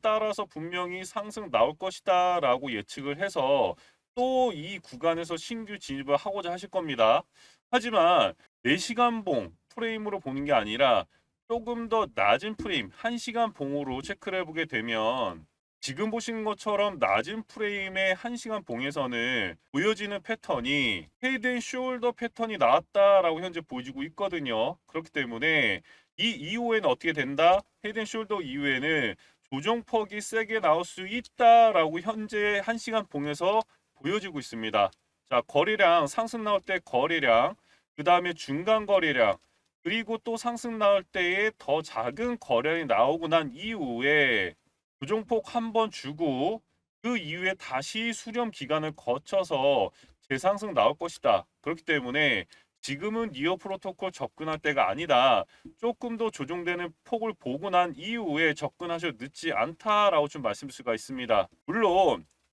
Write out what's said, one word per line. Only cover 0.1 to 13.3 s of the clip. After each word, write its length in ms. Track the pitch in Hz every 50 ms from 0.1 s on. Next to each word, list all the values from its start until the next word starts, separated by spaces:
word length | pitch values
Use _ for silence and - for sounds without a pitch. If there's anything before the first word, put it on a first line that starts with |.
| 214 214 214 214 202 220 202
분명히 600 | - - 156 160 170 180 180 180 180 180 185 185
상승 440 | - - 214 202 214 - 220 208 160
나올 260 | 120 107 117 156 151
것이다"라고 920 | - 185 190 - - - 196 180 180 180 180 180 175 147 127 123 123 143 135 117
예측을 440 | 104 101 - - 143 135 143 143
해서 580 | 156 196 196 - 156 131 135 143 131 110 87 - - _ _ _ _ _ _ -
또 360 | 240 247 262 262 254 254 240
이 280 | 180 147 156 185 202 180
구간에서 580 | - - - - 160 165 165 165 170 165 170
신규 420 | 160 - - 233 226 220 202 208 196
진입을 380 | - - 135 139 135 139 143
하고자 340 | 143 - 208 196 202 175 175
하실 180 | 175 180 202 -
겁니다. 540 | - 190 170 151 131 117 110 110 123 165 - _ _ _ - - _ _ _ -
하지만 600 | 247 247 214 240 220 190 160 175 - 139 104 92 - _ _ _ _ _ -
네 120 | 123 151
시간봉 800 | 185 - - 226 233 240 240 226 226 196 185 143 117 95 85 - _ _ _
프레임으로 500 | - 226 233 226 220 220 214 208 202 185
보는 260 | - 135 131 139 143
게 80 | 147 139
아니라 520 | 113 104 104 110 123 139 127 110 98 85 _ _ _ _ _ _ _ _
조금 400 | - 233 240 226 240 240 233 233
더 200 | 220 226 220 202 - -
낮은 420 | - 98 101 113 135 202 220 220
프레임, 340 | - - 208 175 135 101 92 -
한 240 | - - 226 240
시간 360 | 233 - 247